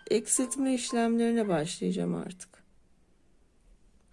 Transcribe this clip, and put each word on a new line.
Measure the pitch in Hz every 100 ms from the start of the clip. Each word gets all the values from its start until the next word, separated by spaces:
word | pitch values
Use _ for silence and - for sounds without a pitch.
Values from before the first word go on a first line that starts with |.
| -
eksiltme | 214 240 - 247 269 262
işlemlerine | 254 240 240 233 233 233 233 208
başlayacağım | 165 160 - 180 185 175 170
artık. | - 180 - - _ - _ _ _ _ _ _ _ _ - - - - _